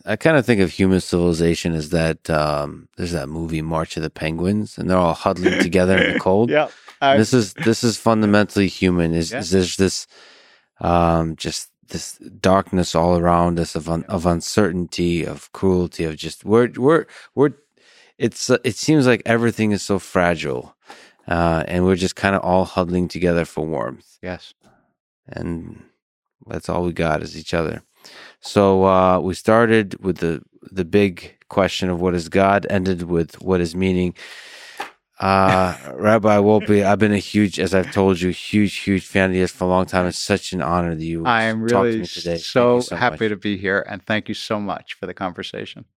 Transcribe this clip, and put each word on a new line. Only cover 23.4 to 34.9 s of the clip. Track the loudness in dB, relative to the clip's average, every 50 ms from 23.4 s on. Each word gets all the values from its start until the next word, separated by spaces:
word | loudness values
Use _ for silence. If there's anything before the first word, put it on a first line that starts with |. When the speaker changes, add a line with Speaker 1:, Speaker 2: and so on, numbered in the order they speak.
| -2
Speaker 1:
for | -4 -6 -6 -6
warmth. | -4 -4 -4 -6 -6 -8 -12 _ _ _ _ -12
Speaker 2:
Yes. | -12 -12 -12 -14 -20 -20 _ _ _ _ _ _ _ _ _ _ _ _ _ _ -16
Speaker 1:
And | -12 -10 -8 -8 -8 -8 -10 -12 -16 -20 -20 _ _ _ _ _ _ _ _ _ _ _ _ -12
that's | -10 -10 -6 -6
all | -4 -2 -2
we | -2 -2
got | -2 -2 -2 -2 -2 -4
is | -8 -12 -14
each | -10 -6 -4
other. | -2 -2 -4 -6 -8 -12 _ _ _ _ -20 -20 -20 -20 -20 -20 _
So, | -18 -2 2 4 4 4 4 4 4
uh, | 4 4 6 4 4 4 2
we | 0 -2 -6
started | -2 0 2 4 4 4 4 4 2 2 0 -4 -6 -4
with | -4 -2 -2
the, | -2 -4 -4 -4 -8 _ _ _ -20 -10 -8
the | -6 -4
big | 0 2 2 2 2 0 -4 -12 -20 -20 _ _ -4
question | 0 0 0 0 0 -2 -4 -4
of | -2 -2
what | 0 0 0
is | -2 -4 -2
God, | 0 2 4 4 4 2 0 -2
ended | -2 -2 0 -2 -2 -4 -4
with | -2 -2 -2 -2 -2 -6 -8 -4
what | 0 0 0
is | 0 -2 -2
meaning. | -2 0 0 2 2 0 -2 -4 -6 -14 -20 -20 -20 -20 -20 -20 -20 -20 -18 -16 -14 -14 -14